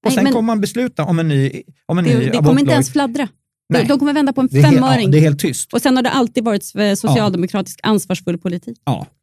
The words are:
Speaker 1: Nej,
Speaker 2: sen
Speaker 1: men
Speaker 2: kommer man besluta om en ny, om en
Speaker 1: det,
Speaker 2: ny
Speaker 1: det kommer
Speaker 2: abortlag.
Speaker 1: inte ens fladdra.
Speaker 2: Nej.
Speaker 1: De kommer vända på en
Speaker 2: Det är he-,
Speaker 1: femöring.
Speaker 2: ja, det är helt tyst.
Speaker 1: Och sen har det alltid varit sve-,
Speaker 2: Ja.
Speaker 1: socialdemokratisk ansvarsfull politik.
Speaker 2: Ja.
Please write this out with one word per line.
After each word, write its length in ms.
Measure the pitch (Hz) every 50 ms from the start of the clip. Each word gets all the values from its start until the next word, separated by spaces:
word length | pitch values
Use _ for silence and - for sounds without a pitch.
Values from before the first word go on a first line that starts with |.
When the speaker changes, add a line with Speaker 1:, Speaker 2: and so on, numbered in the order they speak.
| -
Speaker 1:
Nej, 100 | 220 262
Speaker 2:
sen 100 | 240 262
Speaker 1:
men 80 | 277 262
Speaker 2:
kommer 140 | 233 220
man 140 | 226 226 214
besluta 440 | 202 202 - 233 254 247 - - 156
om 140 | 165 175 165
en 100 | 165 160
ny, 340 | 147 139 135 139 - - - - - _ _
om 120 | _ 156 180
en 60 | 175
Speaker 1:
det, 100 | 156 139
Speaker 2:
ny 100 | 127 127
Speaker 1:
det 60 | 131
kommer 80 | - 240
Speaker 2:
abortlag. 220 | - - 262 269
Speaker 1:
inte 120 | 285 269 254
ens 200 | 254 269 - -
fladdra. 360 | 302 285 262 233 277 285 202 _ _ _ _ _ _ _ _
Speaker 2:
Nej. 160 | - 247 226 233
Speaker 1:
De 100 | 247 262
kommer 140 | 277 294 285
vända 200 | 311 294 269 262
på 80 | -
en 80 | 262 262 -
Speaker 2:
Det 60 | 135
är 40 | 147
he-, 120 | 302 285
Speaker 1:
femöring. 300 | 262 254 262 262 247 220
Speaker 2:
ja, 60 | 190
det 80 | 139 156
är 20 |
helt 180 | 156 156 143 143
tyst. 320 | - 170 120 - - _ -
Speaker 1:
Och 80 | 240 -
sen 140 | 285 254
har 60 | 254 247
det 80 | 247
alltid 340 | - 269 240 226 _ 262 220
varit 180 | 233 214 196 -
sve-, 260 | - - 196 208 208
Speaker 2:
Ja. 80 | 196
Speaker 1:
socialdemokratisk 840 | 196 - 226 - 240 214 208 185 175 175 180 - 208 185 - - - -
ansvarsfull 560 | - 220 202 208 - 190 - - - 175 175
politik. 400 | _ 190 170 175 _ - 233 _ _
Speaker 2:
Ja. 220 | - 123 85 - - _ _